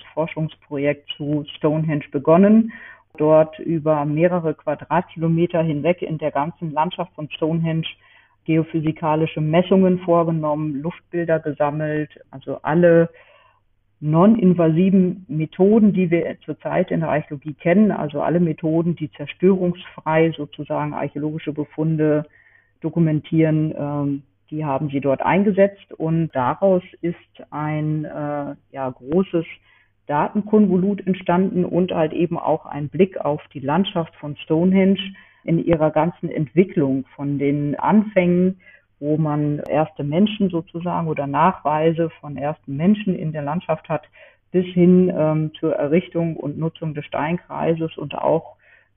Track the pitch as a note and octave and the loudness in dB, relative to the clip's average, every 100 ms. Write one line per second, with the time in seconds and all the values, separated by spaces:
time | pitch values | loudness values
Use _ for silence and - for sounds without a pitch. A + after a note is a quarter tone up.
0 | - D3+ D#3+ - D#3 - - C#3+ D3 C#3+ | -10 -6 -6 -4 -6 -8 -10 -2 -2 -2
1 | - - D3 D3 D3 - D#3 D#3 D#3+ C#3+ | -6 -8 -4 -4 -4 -4 0 0 0 -2
2 | - C#3+ C#3 E3+ G3+ A3 A3 - - - | -4 -2 4 6 8 6 4 -4 -20 -20
3 | _ - D3+ D#3 D#3 - - E3 D#3 D3+ | _ -2 4 4 4 -2 -6 -2 0 0
4 | D3 D3+ F3 F3+ D#3+ D3+ D#3 C#3+ - D#3+ | 0 0 0 0 -2 -4 -6 -6 -2 -2
5 | - E3 E3 E3 E3+ E3 E3 C#3+ D#3 F3 | -2 -4 0 2 2 0 0 0 0 -2
6 | - D#3 D3+ C#3+ D3+ - E3 D3 E3+ - | -4 -4 -2 -2 -4 -6 -6 -2 -2 -4
7 | F3 - D3+ - D#3 E3 E3 D#3+ - - | -10 -10 -14 -4 -2 0 0 -2 -4 -10
8 | _ _ _ _ - D#3+ D#3+ E3 D3+ D#3 | _ _ _ _ -2 0 0 -2 -4 -2
9 | D#3 D#3 D#3+ D#3 D3+ E3 F3+ F#3+ F#3 F3+ | -2 0 0 -2 0 2 4 4 4 2
10 | F3+ E3+ E3 E3 D3+ D3 D#3 C#3 E3 - | 2 2 2 0 -2 -2 -4 -4 -8 -10
11 | _ F3 E3+ D#3+ D#3 D3 D3 D3+ D3+ D3+ | _ -4 -2 -2 -2 -2 -2 -2 -4 -4
12 | D3+ - _ C3+ C#3 - - E3 F3 E3 | -6 -12 _ -14 -10 -6 0 4 6 6
13 | E3 - _ _ _ _ _ _ _ _ | 4 -2 _ _ _ _ _ _ _ _
14 | D3+ D#3+ G#3 A3+ F#3 F3 E3 D#3+ F#3+ F#3+ | 0 4 6 6 4 4 2 2 4 4
15 | F3+ F#3 - D#3 D#3 - G3 A3 G#3+ F3+ | 2 -2 -8 -6 -6 0 4 6 4 2
16 | F3 E3+ - C#3 - D3 D3+ D3+ F#3 E3+ | 0 0 -2 -8 -12 -10 -4 -2 -2 -4
17 | D#3 D3 - D3 D3+ - E3 F#3 G#3 - | -2 -4 -4 -10 -12 -6 0 4 4 0
18 | D3+ C#3+ D#3 E3+ E3+ D3+ D#3+ E3 E3+ D#3 | -6 -4 0 0 0 -2 -2 0 0 -4
19 | D3+ - C#3+ - F3+ F#3 F3 F3 - - | -8 -10 -14 0 2 2 0 -4 -12 -10
20 | D#3 D#3+ E3 D3+ D3 - C#3+ D3 D3 D3 | 0 2 2 0 -10 -12 -6 -4 -4 -4
21 | C#3+ D3 D3+ D#3+ D3+ D3 D3 - D#3+ D#3 | -6 -4 -6 -6 -8 -8 -8 -4 -2 2
22 | D3+ D3+ D3 _ _ _ _ _ D#3+ E3+ | 2 0 -2 _ _ _ _ _ -4 0
23 | D#3+ D3+ - D#3+ D#3+ D#3 D#3 - C#3+ D3 | 2 0 0 2 2 2 0 -4 -6 -4
24 | C#3+ C#3 - _ _ D#3 D#3 C3+ D3+ C#3+ | -4 -6 -10 _ _ -8 -4 -4 -4 -2
25 | C#3 C3 A#2 F3 G#3 F#3+ G3 G3 - - | -2 0 2 2 2 4 2 0 -18 -6
26 | D#3+ E3 D#3+ C3+ B2 D3+ G3 F3+ - - | -2 0 -2 -2 -2 0 2 2 -2 -8
27 | E3+ - _ - - D3 D3+ D3+ D3+ D#3 | -6 -6 _ -20 -14 -8 -4 -4 -2 -4
28 | D3+ D3+ D3 D3 C#3+ C#3+ _ C3+ C3 - | -6 -8 -6 -6 -8 -12 _ -8 -8 -8
29 | B2+ F3 F#3+ E3+ D#3+ - _ _ _ _ | -2 -2 0 -2 -6 -12 _ _ _ _
30 | - D3 G#3 G#3 G#3 G#3+ G3 F3+ G3 G3 | -4 -2 -2 -2 2 4 4 2 0 -2
31 | F#3+ F3+ - F3 F#3+ F3+ F3+ E3+ F#3 E3+ | -4 -4 0 0 0 0 0 0 0 0
32 | D#3+ D#3+ E3+ E3 - D#3 - C#3+ D3 D3+ | -2 0 -2 -2 -2 -4 -4 -10 -4 0
33 | F#3+ - C#3+ D3+ - C#3+ C3 E3 F#3 F3 | 0 0 -4 -4 -8 -10 -2 0 0 -4
34 | E3 - D3 D3 - D#3+ F#3 F#3+ F#3+ F#3+ | -6 -10 -12 -10 -2 2 4 4 4 2
35 | G3 - - _ - E3 - D#3+ D#3 D#3 | -4 -14 -20 _ -2 0 2 2 2 2
36 | E3 - E3+ - D3+ D#3+ F#3+ F3 C3+ C3+ | 0 -2 -6 -4 0 2 2 2 0 0
37 | - - C#3+ C#3+ C#3+ D3 D3 - D3 G#3 | -6 -8 -6 -2 0 0 -2 -2 2 2
38 | G#3 F#3+ F3 F3+ F#3 F#3 _ _ _ _ | 2 2 2 4 2 -2 _ _ _ _
39 | C#3+ D#3 D#3 D3 D3 D3 - D3 D#3 - | -2 0 0 0 -2 -4 -2 -2 -2 -4
40 | C#3+ D#3+ G#3 G#3 F#3+ E3+ - E3+ F3 E3+ | -2 2 2 2 -2 -4 -6 -8 -6 -4
41 | E3 C#3+ C#3 D3 F3 F3+ C#3+ D#3 E3 D#3+ | -4 -4 -2 0 2 0 -2 0 2 0
42 | D#3+ - D3 C#3+ D3 D3+ - C#3 F3+ G#3 | -4 -8 -14 -8 -8 -8 -10 -2 2 2
43 | G3 F3 D#3 D3+ C#3+ F3 - - - D3+ | 0 -4 -6 -6 -6 -6 -4 -6 -4 -8
44 | - _ - _ _ F3+ F3+ F3 F3 F3+ | -8 _ -20 _ _ -2 0 4 6 6
45 | F3+ E3+ D#3 D#3 D#3 - D#3+ - C#3 E3+ | 4 2 0 0 -2 -4 -2 -2 0 0
46 | - E3+ E3+ D#3 D3 D3 D#3+ - D#3+ D3 | 0 -4 -4 -4 -8 -6 -6 -6 -8 -8
47 | - C#3+ D3+ F3 - C#3+ D#3 E3 D#3+ - | -8 -6 -4 -6 -6 -4 -2 -2 -4 -8
48 | C#3+ - C#3+ D#3+ - - _ _ _ | -10 -4 0 0 -4 -18 _ _ _